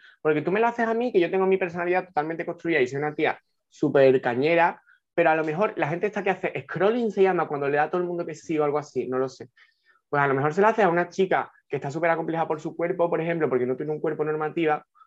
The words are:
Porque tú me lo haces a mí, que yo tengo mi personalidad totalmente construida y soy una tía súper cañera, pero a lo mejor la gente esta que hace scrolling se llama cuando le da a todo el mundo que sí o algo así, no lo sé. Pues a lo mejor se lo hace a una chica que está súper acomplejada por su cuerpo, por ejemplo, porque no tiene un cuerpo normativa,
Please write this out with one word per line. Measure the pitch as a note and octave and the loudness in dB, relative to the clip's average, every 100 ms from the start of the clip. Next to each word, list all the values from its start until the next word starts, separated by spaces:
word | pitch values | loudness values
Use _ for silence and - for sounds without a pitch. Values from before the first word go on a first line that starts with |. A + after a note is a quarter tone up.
| - _ | -20 _
Porque | D#3 D3+ | -2 0
tú | D3 | 0
me | G3+ | 0
lo | A#3 | 0
haces | A#3 A3+ | 0 -2
a | |
mí, | A3+ B3 | 0 0
que | G3 | 2
yo | E3+ | 2
tengo | F#3+ F#3+ | 2 2
mi | F#3+ | 2
personalidad | F#3 F3 F3 F#3 F3+ | 0 -4 -2 -2 -2
totalmente | - D#3 E3 E3 | -4 -4 -4 -8
construida | E3+ E3+ D#3 | -6 -2 0
y | C3 | 0
soy | C#3 | -2
una | D3+ E3+ | -4 -2
tía | C#3+ - _ _ _ | -2 -2 _ _ _
súper | - D3+ C#3 C3+ C3 | -4 0 6 6 6
cañera, | C3 A#2+ D3 E3+ E3+ - _ _ _ | 2 0 2 4 2 0 _ _ _
pero | - E3 | 0 2
a | D#3+ | 2
lo | |
mejor | D#3+ D#3 G#3+ - | 0 0 -2 -2
la | D3 | -4
gente | E3+ G#3 | -2 -4
esta | G3+ | -2
que | G3 | -2
hace | F#3 F3 C3 | -2 -4 -6
scrolling | - D#3+ F#3+ A#3+ A3+ | -8 0 0 2 0
se | G3 | 2
llama | F#3+ F3+ D#3 | 2 2 -2
cuando | D3 C#3 | -2 0
le | D3 | 0
da | |
a | D#3 | 0
todo | F3+ | -2
el | F3 | -4
mundo | F3 E3+ | -4 -8
que | D3+ | -10
sí | - D#3 | -4 -2
o | |
algo | D3 D3 | 0 0
así, | D3 C3 B2 | -4 -6 -4
no | B2+ | -2
lo | C3 | -4
sé. | - A#2 _ _ _ _ _ _ | -6 -20 _ _ _ _ _ _
Pues | C#3+ | 0
a | C#3+ | 2
lo | C3+ | 2
mejor | D3 | 0
se | E3 | 2
lo | G#3+ | 2
hace | A3+ | 4
a | F#3+ | 2
una | E3+ F3 | 2 0
chica | - F#3 D3+ B2+ _ _ | 0 0 0 -2 _ _
que | C#3+ | -8
está | C#3+ | -6
súper | D3 E3+ | -2 0
acomplejada | E3 E3 E3 D#3 | 0 -2 -2 -2
por | D#3 | -4
su | E3 - | -6 -4
cuerpo, | E3+ F3+ E3+ | -4 0 0
por | E3 | 0
ejemplo, | E3 E3+ D3 | -2 -2 0
porque | B2+ B2 | 0 0
no | B2+ | -4
tiene | D3+ | -4
un | D3+ | -4
cuerpo | D#3 D3+ | -4 -4
normativa, | D3+ D#3 D3+ D3 D#3+ D3+ - _ | -2 -2 -4 -2 -2 -2 -6 _